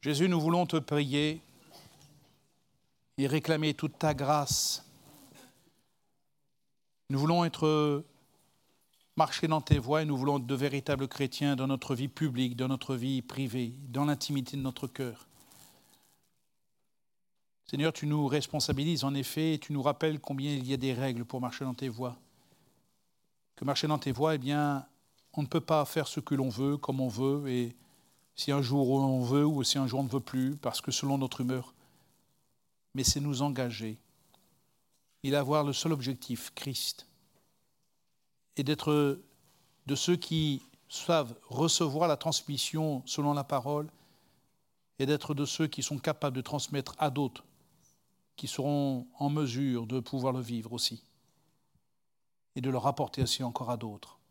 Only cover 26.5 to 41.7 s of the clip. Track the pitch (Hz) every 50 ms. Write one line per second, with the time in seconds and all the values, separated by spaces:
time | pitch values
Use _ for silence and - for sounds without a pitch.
26.5 | 110 104 135 139 143 143 - - 139 135 131 127 107 104 131 135 139 147 143 139
27.5 | 127 123 123 117 113 - - _ _ _ _ _ _ _ _ _ _ - - -
28.5 | 139 143 139 117 131 143 135 123 135 139 139 135 131 131 123 120 131 143 147 151
29.5 | 156 139 135 - - 143 135 127 117 135 139 127 110 139 - - - 127 131 131
30.5 | 147 147 - 123 110 - - - 127 - - 139 139 139 135 123 - - 127 123
31.5 | 131 127 123 - - _ _ _ _ _ _ _ _ _ _ _ _ _ _ _
32.5 | _ _ _ _ _ _ _ _ _ 131 131 - - 147 139 147 143 123 139 147
33.5 | 139 127 127 120 113 104 113 110 107 107 _ _ _ _ _ _ _ _ _ _
34.5 | _ _ _ _ _ _ _ _ _ _ _ _ _ _ _ 139 139 147 143 127
35.5 | 147 151 147 143 135 - - 170 160 143 123 131 135 127 - - 123 113 - -
36.5 | _ - - 143 127 - - - - - - _ _ _ _ _ _ _ _ _
37.5 | _ _ _ _ _ _ _ _ _ _ _ _ _ _ _ _ _ _ _ _
38.5 | _ - 143 127 151 147 - 156 151 147 147 143 139 - - _ _ _ _ _
39.5 | _ _ _ _ _ _ _ - 143 135 - - 175 175 - - 160 160 156 151
40.5 | 143 135 - - - _ _ _ - - - - 170 160 143 113 117 - _ -
41.5 | 120 120 151 165